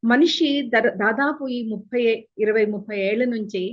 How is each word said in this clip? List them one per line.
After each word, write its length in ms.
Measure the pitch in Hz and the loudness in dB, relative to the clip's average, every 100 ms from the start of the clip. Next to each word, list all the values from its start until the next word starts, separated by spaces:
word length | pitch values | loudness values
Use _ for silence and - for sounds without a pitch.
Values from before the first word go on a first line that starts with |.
| 233 | 4
మనిషి 640 | 247 339 - 311 277 240 233 | 4 4 4 0 0 2 2
దర-, 200 | 220 190 | 2 0
దాదాపు 520 | 202 220 285 302 269 | 0 2 -2 -2 -6
ఈ 220 | 247 220 | -6 -6
ముప్పై, 320 | 208 - 247 233 226 - - | -8 -4 0 0 0 -6 -4
ఇరవై, 280 | 214 220 208 | 0 2 2
ముప్పై 340 | 208 202 208 | -2 -6 -4
ఏళ్ల 240 | 190 220 | -2 0
నుంచి 380 | 254 233 214 196 185 | 0 -2 -4 -6 -6